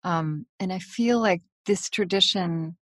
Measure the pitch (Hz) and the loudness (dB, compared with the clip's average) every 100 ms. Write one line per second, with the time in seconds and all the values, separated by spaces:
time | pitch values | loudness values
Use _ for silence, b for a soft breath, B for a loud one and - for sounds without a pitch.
0 | 185 165 160 151 - _ 190 185 175 - | 0 -2 0 -4 -8 _ -4 -4 -8 -2
1 | 233 240 220 175 _ _ - 202 - - | 2 4 4 0 _ _ -2 -2 -2 -4
2 | 190 196 - 202 175 165 160 170 _ | 0 2 2 2 0 -2 -4 -10 _